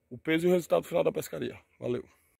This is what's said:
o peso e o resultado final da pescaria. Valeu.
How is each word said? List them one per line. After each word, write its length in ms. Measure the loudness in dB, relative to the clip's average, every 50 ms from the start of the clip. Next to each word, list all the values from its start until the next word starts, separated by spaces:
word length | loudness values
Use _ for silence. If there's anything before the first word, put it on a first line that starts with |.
| _ _
o 80 | -18 -8
peso 280 | -2 0 0 2 4
e 40 | 4
o 20 |
resultado 320 | 4 2 2 2 0 0 0
final 180 | 0 0 0
da 80 | 0 0
pescaria. 480 | 0 -2 -6 -8 -8 -8 -8 -8 -8 -12 -18 _ _ -8
Valeu. 240 | -6 -4 -4 -4 -6 -10 _ _ _ _ _